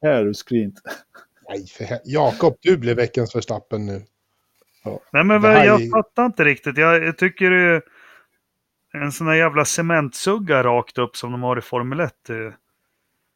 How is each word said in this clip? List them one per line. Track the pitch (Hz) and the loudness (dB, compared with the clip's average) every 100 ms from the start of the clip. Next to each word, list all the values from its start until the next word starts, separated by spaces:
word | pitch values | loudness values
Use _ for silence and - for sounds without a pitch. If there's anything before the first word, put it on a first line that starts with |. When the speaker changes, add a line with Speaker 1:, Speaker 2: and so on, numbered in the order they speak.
Speaker 1:
Aeroscreen. | 151 127 104 104 - 120 101 - - - _ - _ _ - | 0 0 0 -4 -4 -2 -2 -8 -16 -18 _ -20 _ _ -14
Speaker 2:
Nej, | 98 95 | -14 -14
för | - | -14
he-, | - 120 | -10 -10
Jakob, | 123 151 135 - 165 - | -6 -2 -2 0 0 2
du | 170 180 | 0 2
blev | 117 117 | 0 -2
veckans | 117 131 113 120 | -2 -2 -4 -4
Verstappen | - 107 - 107 101 | -6 -8 -8 -8 -8
nu. | 98 101 _ _ _ _ _ _ _ | -10 -14 _ _ _ _ _ _ _
Speaker 1:
Ja. | 107 101 - | -14 -14 -4
Speaker 3:
Nej, | 139 | 0
men | 190 214 | 2 4
Speaker 2:
Det | 214 | 6
Speaker 3:
vad, | 214 | 6
Speaker 2:
här | 208 | 6
Speaker 3:
jag | 214 | 4
Speaker 2:
är | - | 2
Speaker 3:
fattar | 220 - - 247 | -2 -2 -2 -2
inte | - | 0
riktigt. | 147 135 147 135 | 0 0 -4 0
Jag, | 160 165 | 4 2
jag | 160 156 | 0 -2
tycker | 190 - 185 | -2 0 2
det | 185 | 4
är | 175 160 - _ - _ _ _ _ _ _ _ _ 147 | 4 2 -2 _ -20 _ _ _ _ _ _ _ _ -8
en | 143 | -8
sån | - 160 | -4 0
här | |
jävla | 160 160 147 | 2 2 2
cementsugga | 143 - 165 165 139 - 190 214 180 135 | 0 -2 0 0 0 -4 -2 -2 0 2
rakt | 123 120 - - | 2 0 -2 -4
upp | 120 - | -6 -6
som | 120 | -10
de | 123 | -6
har | 123 123 | -4 -4
i | |
Formel | - 123 127 151 | -4 -6 -4 -4
ett, | 151 - - | -6 -8 -14
eh. | 113 110 - _ _ _ _ _ _ _ | -12 -12 -16 _ _ _ _ _ _ _